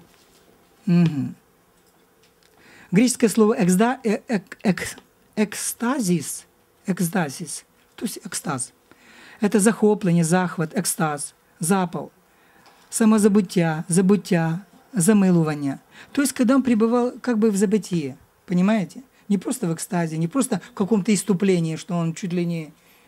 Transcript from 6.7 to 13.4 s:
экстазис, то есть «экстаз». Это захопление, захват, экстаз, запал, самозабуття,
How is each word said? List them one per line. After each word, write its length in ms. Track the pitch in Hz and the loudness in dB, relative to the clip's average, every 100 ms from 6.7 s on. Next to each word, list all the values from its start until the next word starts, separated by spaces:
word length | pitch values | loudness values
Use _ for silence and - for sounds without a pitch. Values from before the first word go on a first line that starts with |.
| _ - | _ -6
экстазис, 800 | 180 170 190 147 - 156 - - _ _ - | -4 -2 -2 -4 -6 -12 -14 -16 _ _ -10
то 80 | 240 | -10
есть 140 | - | -10
«экстаз». 480 | 185 - - 131 - _ _ - - - - - | -12 -10 -6 -6 -8 _ _ -20 -20 -20 -20 -4
Это 180 | 208 208 | 0 4
захопление, 640 | 208 185 214 208 180 170 | 2 4 2 2 2 2
захват, 480 | 160 185 180 - 156 208 | 2 0 0 -4 -4 -4
экстаз, 580 | 170 - 156 147 - - _ _ | -6 -2 -4 -4 -10 -16 _ _
запал, 540 | 160 196 180 151 143 _ _ _ _ _ _ _ _ | -2 0 0 -6 -10 _ _ _ _ _ _ _ _
самозабуття, 960 | - 220 214 208 202 | 2 4 6 6 4